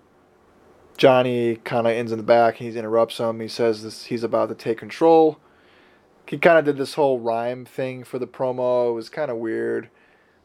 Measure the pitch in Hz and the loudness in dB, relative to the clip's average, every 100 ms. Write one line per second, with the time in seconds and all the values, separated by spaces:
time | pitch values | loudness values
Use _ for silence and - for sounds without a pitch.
0 | _ _ _ _ _ _ _ _ _ - | _ _ _ _ _ _ _ _ _ 2
1 | 135 127 127 123 117 113 - 123 117 113 | 4 6 2 0 0 -2 -4 -2 0 0
2 | 117 113 107 117 117 - 120 113 107 113 | -4 -4 2 4 4 0 -8 -8 -2 0
3 | 113 - 117 113 110 - 117 107 110 - | 0 -2 -4 -4 -8 0 0 0 -6 -16
4 | - 120 113 113 110 110 - 110 107 - | -8 -6 -2 0 -2 -4 -6 -6 -8 2
5 | 165 160 156 151 _ _ _ _ _ _ | 6 6 4 0 _ _ _ _ _ _
6 | _ _ - 143 175 165 147 135 135 - | _ _ -12 2 6 6 4 -2 -4 0
7 | 139 127 117 113 120 127 123 - 131 127 | 0 0 -2 -4 -4 -8 -10 -8 -8 -8
8 | 123 127 123 - 131 127 123 123 120 117 | -12 -10 -10 -4 -4 -2 0 2 0 -2
9 | 110 - 143 117 113 113 113 117 117 _ | -8 -8 -6 -6 -4 -4 -2 -4 -8 _
10 | _ _ _ _ | _ _ _ _